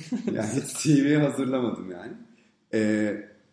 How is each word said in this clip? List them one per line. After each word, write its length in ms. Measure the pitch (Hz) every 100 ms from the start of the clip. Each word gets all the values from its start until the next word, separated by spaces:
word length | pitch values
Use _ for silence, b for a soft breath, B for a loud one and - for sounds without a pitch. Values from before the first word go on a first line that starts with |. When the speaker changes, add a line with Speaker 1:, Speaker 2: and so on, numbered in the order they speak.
Speaker 1:
<laughs> 320 | - 240 -
Speaker 2:
Yani 160 | 151 107 127
hiç 220 | - -
C 280 | - 143 139
V 120 | 151
hazırlamadım 720 | 143 131 127 131 117 104 92
yani. 220 | 87 110 196 - b b b _
E, 400 | 113 107 107 107 98 - - _